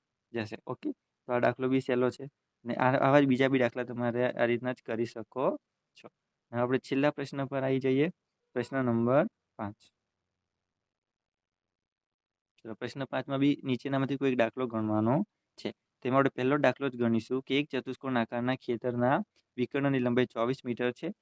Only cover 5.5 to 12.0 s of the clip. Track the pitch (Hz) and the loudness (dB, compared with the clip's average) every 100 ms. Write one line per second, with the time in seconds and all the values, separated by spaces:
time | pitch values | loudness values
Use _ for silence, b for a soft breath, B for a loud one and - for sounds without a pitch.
5.5 | 294 _ _ _ - 117 _ _ _ _ | -2 _ _ _ -20 -20 _ _ _ _
6.5 | 117 123 131 - 135 147 147 139 139 135 | -2 0 0 0 0 0 -2 -6 -6 -6
7.5 | 139 131 135 131 131 160 - _ _ _ | -2 0 0 2 2 2 -2 _ _ _
8.5 | 127 117 135 127 117 117 135 208 _ _ | -6 -4 -2 0 2 4 4 2 _ _
9.5 | - 104 104 _ _ _ _ _ _ _ | -12 -10 -12 _ _ _ _ _ _ _
10.5 | _ _ _ _ _ _ _ _ _ _ | _ _ _ _ _ _ _ _ _ _
11.5 | _ _ _ _ _ | _ _ _ _ _